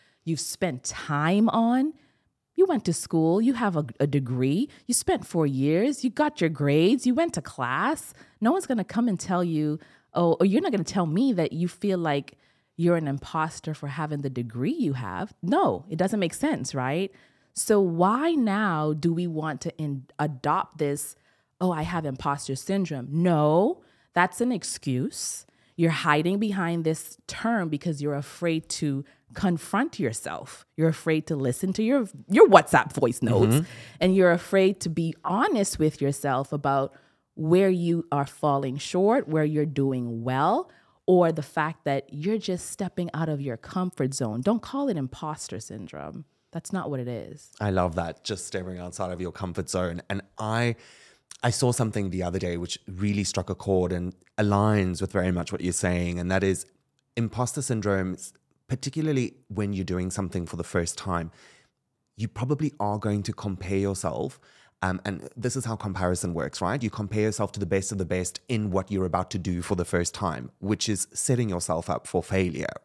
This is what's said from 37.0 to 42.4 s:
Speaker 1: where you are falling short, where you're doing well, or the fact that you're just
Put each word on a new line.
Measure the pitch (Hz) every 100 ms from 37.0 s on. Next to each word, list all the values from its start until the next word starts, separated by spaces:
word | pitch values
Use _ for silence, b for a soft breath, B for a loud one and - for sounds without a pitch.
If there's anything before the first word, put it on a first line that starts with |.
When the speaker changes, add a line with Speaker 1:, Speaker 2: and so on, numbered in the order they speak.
| b b _
Speaker 1:
where | - 156 180 190
you | 180 170 170 -
are | 143 139
falling | - 151 139 139 139
short, | - 180 202 254 151
where | 156
you're | 151 151
doing | 151 139 135 127 120 117
well, | 120 131 160 269 370 b b b -
or | 180 170
the | 160
fact | 139 165 156 -
that | 147 139 -
you're | 147 175
just | 220